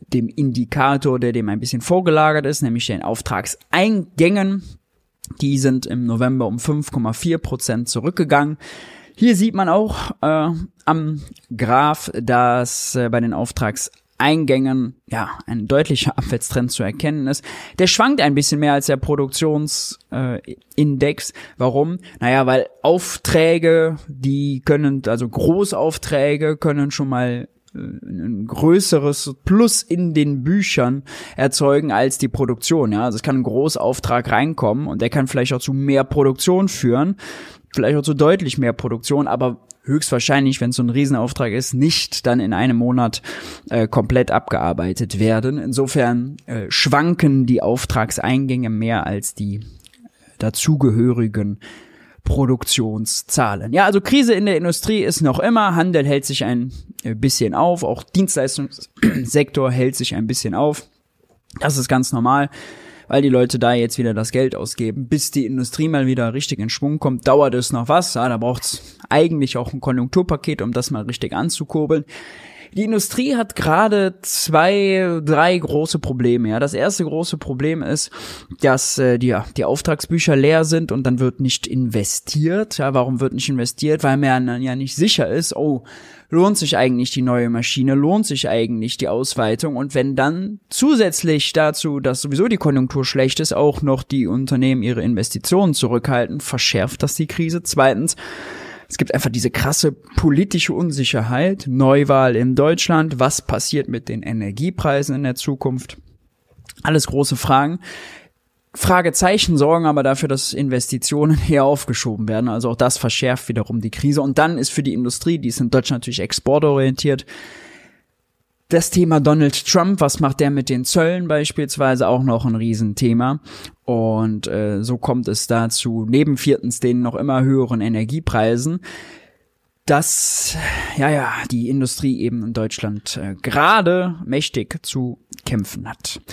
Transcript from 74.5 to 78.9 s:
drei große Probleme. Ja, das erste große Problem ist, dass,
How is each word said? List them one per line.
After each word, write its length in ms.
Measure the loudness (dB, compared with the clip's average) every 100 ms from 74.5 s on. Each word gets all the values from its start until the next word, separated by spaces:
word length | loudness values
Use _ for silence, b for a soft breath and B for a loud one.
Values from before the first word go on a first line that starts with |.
| 4 4 4 2 2 0 0
drei 360 | 2 4 4 2
große 400 | 0 0 0 -2
Probleme. 500 | -2 0 2 2 2
Ja, 100 | 0
das 140 | 0
erste 300 | 0 0 0
große 340 | -2 -2 -4 -6
Problem 460 | -6 -4 -2 -2
ist, 260 | -2 -4 -4 B B B B 0
dass, 360 | 2 2 0